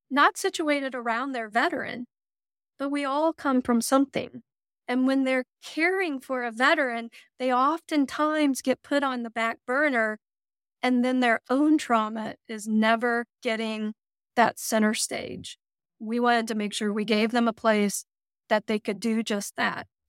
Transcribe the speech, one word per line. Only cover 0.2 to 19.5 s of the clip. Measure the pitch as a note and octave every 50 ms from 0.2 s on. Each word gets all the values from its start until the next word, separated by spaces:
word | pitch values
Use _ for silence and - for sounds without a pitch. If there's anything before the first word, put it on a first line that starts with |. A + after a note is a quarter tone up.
| D4 G4 -
situated | - - G4 - - E4 D4+ D4 C#4+ C#4 C4 B3
around | B3+ A3+ A#3+ A3 A#3 C4 C#4
their | C4 A#3+ A3+ G#3+
veteran, | G3+ A#3 C#4 F4 F4 - - - - A#3 B3 - _ _ _ _ _ _ _ _ _ _ _ _ _
but | - C4+ C#4
we | C#4+ C#4+ C#4+
all | C4+ C4+ D4 D#4 E4 D#4+
come | - - C#4+ C4 B3+
from | - - A#3+ A#3
something. | A3 - C4+ C4+ C#4 - - - - - B3 A#3+ - _ _ _ _ _ _ _ _
And | - B3 B3+ B3+
when | C4 C4+ C4+ C4+
they're | C4 C4 C4 B3+ _ _ _ -
caring | - - D4+ D#4+ F4+ F#4 F#4+ F#4+ E4 C#4 B3+
for | - - C4 B3+ A#3+
a | A#3+
veteran, | A3 A3 B3+ C#4+ E4+ D#4 C#4 B3 A#3 A#3 A3+ A3+ - - - _ _ -
they | B3+ C4 B3
oftentimes | B3 C4 C#4+ D#4+ E4 - - D#4+ D4 C#4 B3+ - - D4+ D4+ D#4 D#4 D4+ C#4 C4 -
get | - C4 B3 - -
put | - C#4+ C#4+ C#4
on | C4+ B3+ B3 A#3
the | A3+
back | G#3+ A#3 A3+ A3+ A#3 - _
burner, | - B3 C#4 D4+ D4 C4 A#3 A3 G#3+ G#3+ G#3+ _ _ _ _ _ _ _ _ _ _ _ _
and | - B3+ B3+ B3 A#3+
then | B3+ B3+ B3+
their | B3 A#3+ A3+ - _ -
own | B3+ C#4 D4+ D#4 D4+
trauma | D4 - - A#3+ A3 G#3+ G#3+ A3 A3 G#3+ - - - _
is | - A3+ G#3+ G3+
never | A3 G#3+ A3 A3 A3 A3+ A3+ A#3 A#3+ A#3+ A#3+ A#3 - _ _
getting | - B3 A3 A3 A3+ A3 A3 G#3+ G#3+ G#3+ G#3+ _ _ _ _ _ _ _ -
that | - A3+ - - -
center | - - A3+ A3 G#3+ G#3+ A3
stage. | - - - - - - - - - - - - _ _ _ _ _ _ _ _ -
We | A3+ G#3+ A3+ A#3+
wanted | A#3+ A#3+ A#3+ A#3 A3+ A3+
to | A3+
make | G#3+ G#3 G3+ G#3
sure | - A3 G#3
we | G3+ A3 G#3+
gave | G#3 A3 G#3+ A3 A3
them | A#3 A#3+ A#3
a | A#3 A3
place | - - A3+ G#3+ G#3 G#3 G3+ - - - _ _ _ _ _ _ _ _ -
that | A3 G#3+ -
they | - A3 G#3+
could | - - G3+ F#3+
do | - A3+ A3 A3+ A3
just | - A3 G3+ G3+ -